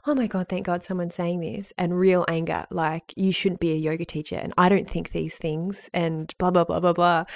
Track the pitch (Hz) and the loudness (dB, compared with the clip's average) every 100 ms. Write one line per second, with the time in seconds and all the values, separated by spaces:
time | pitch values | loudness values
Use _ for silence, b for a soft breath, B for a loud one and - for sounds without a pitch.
0 | - 269 220 185 180 185 190 175 - 185 | -2 0 0 -2 -2 -4 -2 -4 -2 -4
1 | 175 - 170 175 165 - 196 - 175 180 | -4 -2 -2 -2 -4 -8 -8 -4 0 4
2 | 190 180 - 165 165 85 - 180 156 165 | 6 4 2 -2 -2 -4 -4 -2 -2 -4
3 | - - 190 180 196 175 170 156 156 165 | -8 0 0 2 0 0 0 0 -2 -2
4 | 170 151 151 - - - 180 196 - 165 | -4 -8 -6 -8 -2 4 4 4 2 -6
5 | - 170 160 - 160 156 180 196 - 180 | -4 -6 -6 -6 -4 -4 -4 -8 -6 -2
6 | 170 160 156 - 180 180 170 165 175 170 | -2 -2 -6 -2 2 2 2 2 2 4
7 | 175 165 175 | 4 2 0